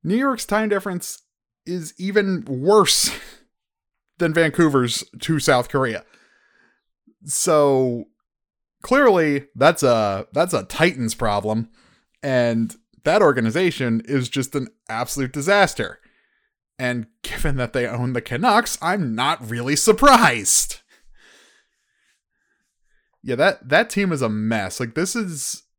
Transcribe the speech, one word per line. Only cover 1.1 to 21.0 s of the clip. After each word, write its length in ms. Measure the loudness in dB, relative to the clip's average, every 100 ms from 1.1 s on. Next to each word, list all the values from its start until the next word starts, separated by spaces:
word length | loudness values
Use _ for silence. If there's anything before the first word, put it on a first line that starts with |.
| -14 _ _ _ _
is 300 | -10 -8 -10 -8
even 460 | -2 0 0 -2 -4
worse 680 | -4 4 4 4 2 0 -4 -16 -20 _ _
<laughs> 540 | _ _ _ _ _ _
than 160 | 0
Vancouver's 720 | 2 0 4 4 4 0 -4 -8 -12
to 180 | -4 0
South 300 | 2 2 2
Korea. 360 | -2 -2 -4 _ _ _ _ _ _ _ _ _ _ _ _
So 840 | -8 -4 2 2 4 2 0 -2 -10 _ _ _ _ _ _ _
clearly 640 | 0 4 4 4 2 0 -6
that's 300 | 2 2 4
a, 420 | 2 2 0 -2 -6
that's 220 | -2 0
a 100 | -2
Titans 500 | -4 0 0 0 -6
problem, 540 | -4 -2 -2 -2 -4 -6 _ _ _ _ _
and 520 | -2 0 2 0 -4 -6 _ _
that 180 | 0 4
organization 800 | 4 4 0 0 0 -2 -2 -2
is 240 | -2 -4 -2
just 280 | -6 -6 -6
an 120 | -10 _ -10
absolute 440 | -8 -6 -6 -6
disaster. 680 | -4 0 2 2 0 -8 -10 _ _ _ _ _ _ _ -8
And 300 | -6 -4 -8 _
given 340 | -14 -4 -2 -2
that 160 | -2
they 140 | -4 -4
own 260 | -4 -4
the 80 | -4
Canucks, 560 | -6 -2 2 0 0 -6
I'm 320 | -4 -2 -2
not 340 | -2 -2 -2 -6
really 280 | -6 -2 0
surprised. 1040 | 2 6 6 8 6 2 0 0 -2 -8 _ _